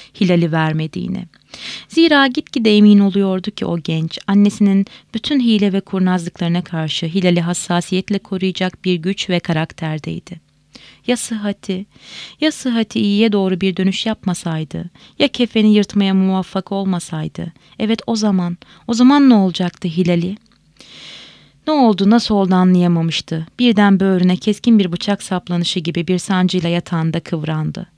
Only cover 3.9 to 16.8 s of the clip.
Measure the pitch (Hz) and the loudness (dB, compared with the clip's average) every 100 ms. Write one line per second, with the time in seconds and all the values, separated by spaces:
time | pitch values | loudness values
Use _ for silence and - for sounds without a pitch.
3.9 | 160 160 - - 202 202 - 202 196 196 | -4 -4 -8 0 4 4 2 2 2 0
4.9 | - _ 226 - 285 240 214 202 196 - | -8 _ -8 -2 0 2 2 2 -2 -4
5.9 | 190 185 180 170 - 170 175 170 165 156 | 0 0 0 -4 -6 -2 -2 -4 -6 -6
6.9 | - 165 185 180 175 170 180 - 175 - | -4 -4 0 0 0 0 -4 -4 -4 -2
7.9 | 185 - 196 - 190 185 175 185 - 185 | -4 -2 -6 -6 -4 -4 -2 -6 -4 -2
8.9 | 180 170 196 - 175 - 156 165 - 160 | -2 -2 -6 -4 -4 -2 -2 -4 -6 -8
9.9 | 156 165 160 - 170 _ _ _ - - | -8 -8 -10 -12 -20 _ _ _ -20 -20
10.9 | _ - 247 - 220 208 202 - 185 208 | _ -6 -6 -4 -6 -6 -8 -8 -8 -10
11.9 | _ - - - - 302 - 262 233 220 | _ -20 -20 -16 -4 -4 -2 -2 -2 -2
12.9 | 226 208 202 226 202 190 180 190 185 190 | -2 0 2 2 2 0 0 -2 0 -2
13.9 | 190 220 214 185 175 170 160 156 165 175 | -2 -4 -4 -4 -6 -4 -6 -6 -10 -12
14.9 | _ - - 285 - 233 220 214 208 202 | _ -12 -2 -2 0 -2 2 4 4 2
15.9 | 202 196 190 190 190 185 190 - 196 | 0 0 2 2 0 -4 -8 -6 -6